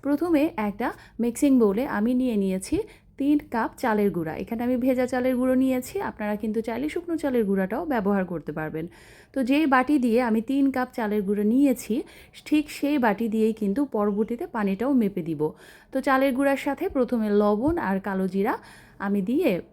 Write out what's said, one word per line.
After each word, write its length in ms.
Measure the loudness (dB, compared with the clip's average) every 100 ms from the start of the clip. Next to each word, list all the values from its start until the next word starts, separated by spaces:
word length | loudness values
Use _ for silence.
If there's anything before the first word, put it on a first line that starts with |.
প্রথমে 400 | 0 0 2 2 2 0 -6
একটা 200 | -4 -6 -6 -16 -4
মিক্সিং 300 | -4 2 4 6
বোলে 260 | 4 2 -2
আমি 240 | -2 0
নিয়ে 220 | 2 0 0
নিয়েছি 400 | 0 -2 -2 -4 -4 -12 _ -4
তিন 220 | 2 2 0
কাপ 200 | -4 -4 -2
চালের 280 | 0 2 2 0
গুঁড়া। 180 | -6 -6
এখানে 180 | -6 -4
আমি 120 | -2 0
ভেজা 220 | 2 2 0
চালের 280 | 0 0 0
গুঁড়ো 180 | 2
নিয়েছি, 400 | 2 2 0 -4 -6 -6
আপনারা 240 | -6 -6 -4
কিন্তু 220 | -2 -4
চাইলে 260 | -4 -6 -4
শুকনো 260 | -6 -6 -4
চালের 220 | 0 0
গুঁড়াটাও 380 | 2 0 0 -4 -2
ব্যবহার 320 | -2 0 0 -2
করতে 200 | -6 -8
পারবেন। 320 | -8 -6 -6 -10 -14 -20 -20 -8
তো 80 | -4 2
যেই 180 | 2 4
বাটি 300 | 4 4 2
দিয়ে 200 | 4 2
আমি 180 | 2 0
তিন 220 | 0 0 2
কাপ 180 | 0 -4 -4
চালের 260 | -2 -2
গুঁড়ো 220 | 0 0
নিয়েছি, 500 | 2 4 4 2 -2 -4 -4 -16 -20 -20
ঠিক 200 | 0 0 0
সেই 260 | -4 0 2
বাটি 280 | 2 2 -2
দিয়েই 260 | 2 0 0
কিন্তু 200 | -2 0 -2 0
পরবর্তীতে 480 | 0 0 -4 -4 -6
পানিটাও 460 | -4 -2 -2 2 2
মেপে 220 | 2 -2
দিব। 200 | -6 -4 -4 -4 -20 -20 _
তো 80 | -4 0
চালের 260 | 2 2
গুঁড়ার 260 | 2 0 0 -2
সাথে 180 | -4 -4
প্রথমে 400 | -2 0 0 2 4
লবণ 340 | 4 2 0 0
আর 180 | -2 -2
কালো 260 | -2 -2 -2
জিরা 260 | 0 -2 -4 -8 -20 -20 -8
আমি 220 | -2 -2
দিয়ে 280 | 0 0 0 0 -6